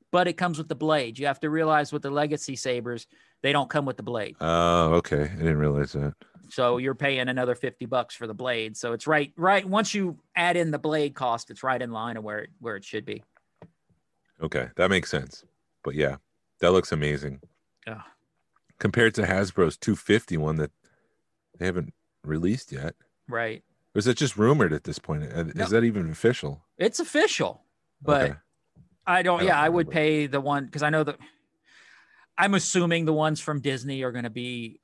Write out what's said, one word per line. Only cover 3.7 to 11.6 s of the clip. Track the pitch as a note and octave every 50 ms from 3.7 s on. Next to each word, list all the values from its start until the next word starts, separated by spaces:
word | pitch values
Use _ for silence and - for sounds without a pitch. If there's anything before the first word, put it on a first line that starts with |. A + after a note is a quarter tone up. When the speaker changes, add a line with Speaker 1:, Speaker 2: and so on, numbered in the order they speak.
| - D3+ C#3+
Speaker 1:
with | C3+ B2
the | - G#2+
blade. | G#2+ A#2+ A2+ G2+ - - -
Speaker 2:
Oh, | - D#2+ E2 E2+ E2+ E2+ E2+ F2 E2 D#2+ E2
okay. | E2+ - - D#2 D2
I | D2 D2+ F#2
didn't | D#2+ D#2+ E2 D#2 D2
realize | D2+ D2 C#2+ D2 D2 C#2
that. | - D2 C#2+ C#2+ C#2+ - - _ _ - - -
Speaker 1:
So | - - B2+ B2 A#2+ B2
you're | B2+ C3+ C3+
paying | - D3 C#3 C3+ C3 B2+ B2+
another | B2+ B2+ B2+ B2 B2
fifty | A#2+ - B2+ - _ B2
bucks | A#2 C3 B2+ A#2 - -
for | - A#2+
the | A2 G#2+
blade. | G2+ B2 B2+ B2 A#2 A2 A2 G#2+
So | - - A#2+
it's | A#2 A2+ -
right, | D3 D#3 D3+ D3 C#3 _
right. | - E3 F#3 G3+ G3 G3
Once | F#3 F#3+ G#3+ G#3+ - -
you | G#3 G3 F3+ E3 - _ _ -
add | F3+ F3 F3 F3
in | F3+ E3+ D#3+
the | D3+ C#3+
blade | - D#3 D#3 D#3 D3 C#3+ C3
cost, | - C3+ B2 A#2 A#2 - -
it's | A#2 -